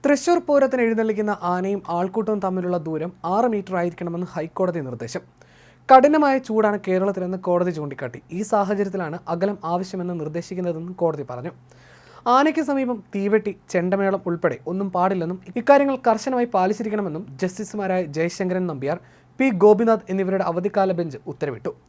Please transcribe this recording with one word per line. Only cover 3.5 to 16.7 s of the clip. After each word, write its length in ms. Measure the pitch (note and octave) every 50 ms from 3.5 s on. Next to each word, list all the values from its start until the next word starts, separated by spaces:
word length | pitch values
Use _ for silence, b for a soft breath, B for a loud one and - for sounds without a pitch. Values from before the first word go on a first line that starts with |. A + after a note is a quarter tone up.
മീറ്റർ 220 | A3 G3+ F#3 F3+ F#3 F3
ആയിരിക്കണമെന്ന് 460 | F3 F3 E3 - F3 E3+ E3+ E3+ F3+ E3+
ഹൈക്കോടതി 480 | - E3 D#3 E3+ _ - F#3+ F3+ E3 E3+ C#3
നിർദ്ദേശം. 360 | C3 B2 A2 A#2 A#2 - F3 - - _ b b b b b b b b b b -
കഠിനമായ 460 | C4 C4 B3+ D4 D4+ D#4 D4 C#4 C4+ C4 C4
ചൂടാണ് 320 | - A3 A3 G#3+ G#3 G#3 G3+ G#3
കേരളത്തിലെന്ന് 520 | F#3+ F#3 F#3 F#3+ G3+ F#3+ F#3+ F3+ F3+ F#3+ F#3 F#3
കോടതി 260 | F3+ F3 F3 F3+ F3+ E3
ചൂണ്ടിക്കാട്ടി. 440 | D#3 D3 C#3+ C3+ - C#3 B2 B2 - _ - D#3+
ഈ 40 | F3+ G#3 -
സാഹചര്യത്തിലാണ് 680 | A#3 G#3 G3+ F#3 G#3 G3 G3+ F#3+ F#3 F#3+ F3 D3+ D#3+ F3 - D#3 E3+
അകലം 240 | F3 F#3 G3+ G3+ - - D#3+
ആവശ്യമെന്ന് 420 | F3 F3+ F#3+ F#3 - F#3 F3 F3+ F3 E3
നിർദ്ദേശിക്കുന്നതെന്നും 760 | D3+ D#3 D#3 E3+ E3+ - F#3 F3+ F#3 F3 E3 D#3+ E3+ F3+ F#3 -
കോടതി 240 | F3 E3 D3+ D3 C3+ B2+
പറഞ്ഞു. 220 | B2+ B2 B2 B2 B2 - - B B B B B B B B B B B B A#3 B3
ആനയ്ക്ക് 280 | C4 C#4+ D#4 D4+ D#4+ D4 C4+
സമീപം 280 | C#4+ C4+ C4+ B3 B3 G#3 - - -
തീവെട്ടി, 380 | G3 G3 G3+ G#3 A3 G#3+ G#3 F#3+ - _ - -
ചെണ്ടമേളം 460 | F3+ E3+ F#3 F#3+ G3 G3 F#3+ F#3+ F#3+ F#3+ F3+
ഉൾപ്പെടെ 280 | E3+ E3 - E3 B2+ - - D#3
ഒന്നും 180 | F3 F#3+ G3 F#3+ F#3
പാടില്ലെന്നും 420 | F3+ F3+ F#3+ G3 F#3 E3 E3 F3+ F3+ - - F3+ B3
ഇക്കാര്യങ്ങൾ 380 | A#3 - C#4 C#4 C#4+ C#4 C4+ B3+ - A#3+
കർശനമായി 420 | A3 A3 - C4+ C4 B3 A#3+ A#3+ -
പാലിച്ചിരിക്കണമെന്നും 680 | F#3+ F#3 F#3+